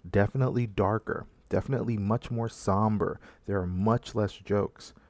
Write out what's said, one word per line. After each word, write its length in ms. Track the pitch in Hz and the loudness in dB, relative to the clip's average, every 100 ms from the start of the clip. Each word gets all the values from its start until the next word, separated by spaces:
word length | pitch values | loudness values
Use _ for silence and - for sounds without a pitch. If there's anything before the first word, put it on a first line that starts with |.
| 87 | 0
definitely 580 | 98 101 135 131 123 117 | 2 2 2 0 0 -2
darker, 580 | 98 98 107 - - - - - | 2 2 2 -2 -6 -8 -16 -4
definitely 480 | 92 113 135 117 107 | -2 -2 -2 -2 -2
much 320 | 98 117 - | 0 -2 -2
more 180 | 117 113 | -4 -4
somber. 720 | - - 95 110 104 - - - - - | -4 0 2 4 2 -2 -4 -14 -14 -4
There 140 | 98 | -2
are 80 | 90 | 0
much 480 | 90 107 120 - 117 | 0 2 2 0 -2
less 180 | 101 | -2
jokes 600 | - - 101 - - - - | -4 -2 0 -2 -6 -20 -20